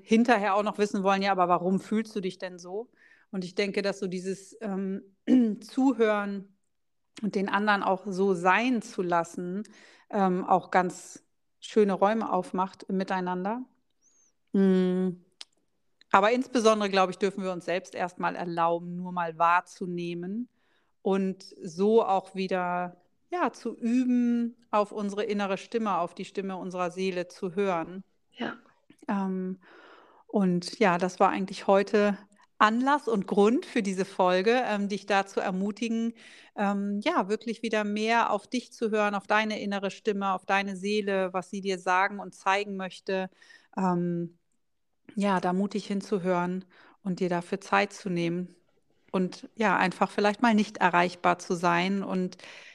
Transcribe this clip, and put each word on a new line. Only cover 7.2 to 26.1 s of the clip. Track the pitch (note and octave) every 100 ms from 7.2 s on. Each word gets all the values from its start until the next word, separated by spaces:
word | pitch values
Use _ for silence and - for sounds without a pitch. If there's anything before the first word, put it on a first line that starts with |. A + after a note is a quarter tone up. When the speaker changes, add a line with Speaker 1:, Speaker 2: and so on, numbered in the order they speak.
Speaker 1:
und | G3+
den | G3 F#3+
anderen | G3+ G#3+ G3+
auch | F#3+ F#3 G3+
so | F#3 G3
sein | F3+ F3+ F#3+ B3 A#3+
zu | - -
lassen, | F3+ F3 E3 - F3+ F#3+ G#3+ - - - -
ähm, | G#3+ F#3+ F3+
auch | F#3+ F#3+ -
ganz | F#3+ F3+ - - - _ _ _ _
schöne | - A3+ G3+
Räume | F#3 G3+ A3+ -
aufmacht | F#3 F3+ F#3 F#3+ -
im | - F#3+
Miteinander. | F#3+ F#3+ F3+ F3+ F#3+ A#3+ B3+ _ _ _ _ _ _ _ _
Hm. | G3 G3 F#3 F#3 F#3 F#3 F3 _ - - _ _ _ _ _ _
Aber | G3 G#3
insbesondere, | B3 C4 C4 A3 G#3+ G3+
glaube | F#3+ F#3
ich, | F3+
dürfen | G3 F#3+
wir | F#3+
uns | F3
selbst | E3 F3 F#3
erstmal | - F3+ - F3 -
erlauben, | F3 E3+ E3 E3+ F3 F3
nur | F3+
mal | F3+ E3+ D#3+
wahrzunehmen | E3+ F3 - - F#3 F3 E3+ F3 F3 G#3+ B3 _ _ _ _ _
und | - F#3+ F#3+ F#3+ - -
so | - D#3+ G3+ A3+
auch | G#3 F#3+ F#3
wieder, | F#3+ F#3+ F#3 F3+ F3+ F3+ F3+ _ _ -
ja, | F4 C#4
zu | - A#3+ G#3
üben, | A#3 B3 B3+ B3 A#3+ A#3+ A#3 - _
auf | G#3+ G3+
unsere | - G#3 G3
innere | G#3 G#3 G3+ F#3+
Stimme, | - A#3 A3 F3+
auf | E3+